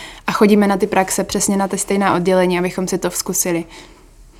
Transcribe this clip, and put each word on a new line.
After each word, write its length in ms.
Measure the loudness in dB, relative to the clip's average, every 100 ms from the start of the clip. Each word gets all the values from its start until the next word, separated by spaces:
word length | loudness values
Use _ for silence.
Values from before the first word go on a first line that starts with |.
| -18 -12 -8
a 60 |
chodíme 340 | 2 4 6 4
na 100 | 2
ty 100 | 0
praxe 380 | 0 0 -2
přesně 320 | -2 -2 0 0
na 120 | 0
ty 100 | -4
stejná 360 | -2 0 2
oddělení, 440 | 0 2 2 2 2
abychom 300 | -2 -2 -4
si 100 | -2
to 120 | -4
zkusili. 540 | -6 -6 -4 -2 -4 -6 -14 -20 -20 -20 -20 -20 -20